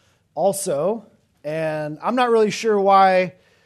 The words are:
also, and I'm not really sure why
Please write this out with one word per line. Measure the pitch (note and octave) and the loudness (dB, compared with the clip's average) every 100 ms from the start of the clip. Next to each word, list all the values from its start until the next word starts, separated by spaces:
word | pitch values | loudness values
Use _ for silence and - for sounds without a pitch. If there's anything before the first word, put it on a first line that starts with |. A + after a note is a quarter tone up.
| _ _ _ | _ _ _
also, | D3 F#3+ G3 F#3 C#3+ F3 A3+ - _ _ _ | -2 -2 -2 -4 -2 -2 -4 -10 _ _ _
and | D3 D#3+ D#3+ D#3 D3+ D3+ | -10 -6 -4 -6 -8 -8
I'm | F3 | -4
not | B3 B3 | -2 2
really | A3+ G#3+ | 2 2
sure | - A3+ G#3 | -2 -2 0
why | G3 G3 F#3+ F#3 F3+ - _ _ | 4 4 6 4 0 -6 _ _